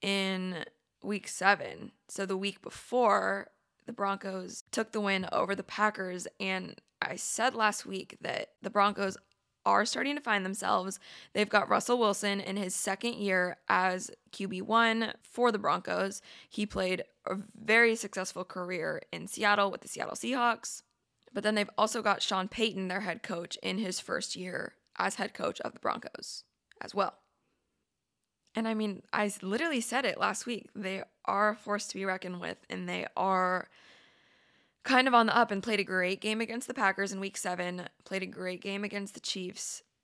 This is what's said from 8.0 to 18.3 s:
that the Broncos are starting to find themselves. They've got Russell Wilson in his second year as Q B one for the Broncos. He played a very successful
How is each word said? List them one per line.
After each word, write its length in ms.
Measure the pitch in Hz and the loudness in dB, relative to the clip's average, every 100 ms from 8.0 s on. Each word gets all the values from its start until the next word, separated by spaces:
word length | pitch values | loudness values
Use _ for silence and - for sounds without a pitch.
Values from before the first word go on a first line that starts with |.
| - - | -8 -8
that 300 | - - - _ | -4 -4 -4 _
the 80 | 196 | -2
Broncos 480 | 208 202 196 196 190 - _ _ _ - | 4 4 4 -2 -4 -12 _ _ _ 4
are 200 | 202 208 | 6 6
starting 300 | - 269 294 | 2 0 0
to 60 | |
find 240 | 262 208 190 | 2 2 2
themselves. 540 | 196 190 196 185 190 - - - | -2 2 2 2 -6 -10 -20 -4
They've 160 | 202 208 | 0 4
got 200 | 214 - | 4 6
Russell 280 | 202 - 247 | 4 4 4
Wilson 420 | 220 202 208 202 | 4 2 0 -2
in 160 | 190 196 | -2 -4
his 200 | 185 - | -2 -2
second 400 | - 196 240 240 | -2 -2 -2 -2
year 420 | 202 185 180 - - | 2 2 2 0 2
as 440 | 190 185 185 208 - _ | 4 4 0 -4 -12 _
Q 160 | - 196 | -8 -6
B 140 | 190 | -4
one 520 | 190 226 233 226 226 - | 2 4 6 4 0 -4
for 300 | - - 240 | -10 2 4
the 80 | 214 | 4
Broncos. 640 | 202 175 - 175 196 202 - - - | 2 0 0 -2 -2 -4 -14 -20 -12
He 200 | - 208 | -6 -4
played 360 | - 185 185 - _ - | -2 0 -2 -4 _ -8
a 120 | 190 - - | -6 -8 -6
very 360 | 220 220 233 226 | 4 6 6 4
successful 480 | 202 - 185 | -2 -6 -6